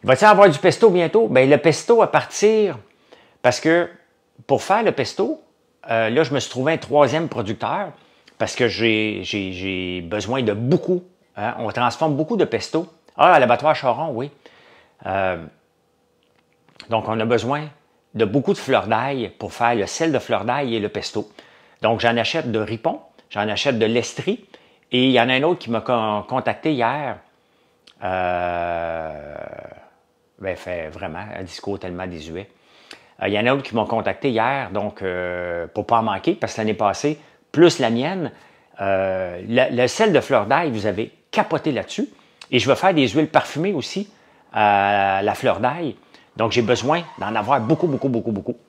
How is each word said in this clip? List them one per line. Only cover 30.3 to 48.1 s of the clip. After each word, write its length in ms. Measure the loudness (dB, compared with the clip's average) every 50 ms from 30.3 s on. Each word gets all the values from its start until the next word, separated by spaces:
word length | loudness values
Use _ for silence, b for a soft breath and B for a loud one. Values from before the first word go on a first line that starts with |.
| _ _
ben, 160 | -8 -8 -8
fait 340 | -8 -8 -8 -8 -8 -8 -10
vraiment 360 | -12 -10 -10 -10 -10 -10 -12 -12 -12
un 80 | -12 -12
discours 360 | -12 -14 -12 -8 -8 -8 -8
tellement 260 | -8 -10 -10 -8 -10
désuet. 440 | -10 -10 -12 -12 -12 -12 -12 -12 -14 B B B B B B B B B B B B B B
Euh, 60 | -4 -2
il 60 | -2
y 60 | 0
en 60 | 0 0
a 20 |
un 40 | 0
autre 100 | -2 -4
qui 120 | -4 -4
m'ont 100 | -4 -2
contacté 440 | 0 -2 -2 -2 -4 -6 -2 -4 -2
hier, 400 | 0 0 0 -2 -2 -4 -6 -6
donc, 320 | -6 -4 -6 -6 -8 -8
euh, 640 | -8 -6 -4 -4 -6 -6 -6 -6 -6 -6 -6 -6 -8 -8
pour 200 | -8 -8 -2 0
pas 100 | 0 2
en 60 | 2
manquer, 320 | 0 -4 -2 -2 -4 -2
parce 180 | -2 -4 -6 -4
que 80 | -4
l'année 140 | -4 -4 -2
passée, 440 | 0 0 -2 0 0 -2 -4 -4 -4 b b b b b _
plus 280 | 4 6 6 6 6 4
la 100 | 0 0
mienne, 420 | 0 0 -2 -4 -4 -6 -6 -8 b b b b b b b b b -6
euh, 600 | -2 -2 0 0 0 -2 -2 -4 -4 -6 -8 -10 -8 0
le, 280 | 2 2 2 2 2
le 120 | 0 0 0
sel 260 | 2 0 0 4 4
de 60 | 2
fleurs 260 | 2 4 2 0 2
d'ail, 240 | 2 0 0 0 -2
vous 160 | -4 -2 -2
avez 260 | -4 -4 -4 -6 -8 _ _ _ _
capoté 400 | -2 -2 0 0 -2 -2 -2 -2
là-dessus, 380 | -2 -2 -6 -6 -6 -6 -6 -6 B B B B B B B _
et 80 | 0 2
je 100 | 4 4
vais 60 | 2
faire 180 | 4 4 4 4
des 140 | 4 2 2
huiles 180 | 2 0 0 4
parfumées 460 | 2 0 0 2 -6 -4 -4 -4 -4
aussi 360 | -4 -6 -6 -8 -8 -10 -10 b b b b b b b b -2
à 680 | 2 4 4 4 4 4 2 2 2 2 2 0 0 0
la 100 | -2 -2
fleur 260 | 0 0 0 0 0
d'ail. 360 | -2 -4 -4 -4 -8 -8 -8 -10 b b b b b b b -2
Donc, 140 | -2 0
j'ai 100 | 2 0
besoin 400 | 2 2 0 0 2 0 0 -2 -2 -8 -12 -10
d'en 180 | -8 -4 -4
avoir 240 | -4 0 0 0 0
beaucoup, 280 | 2 0 0 0 0 -2
beaucoup, 220 | -2 -2 -2
beaucoup, 220 | -2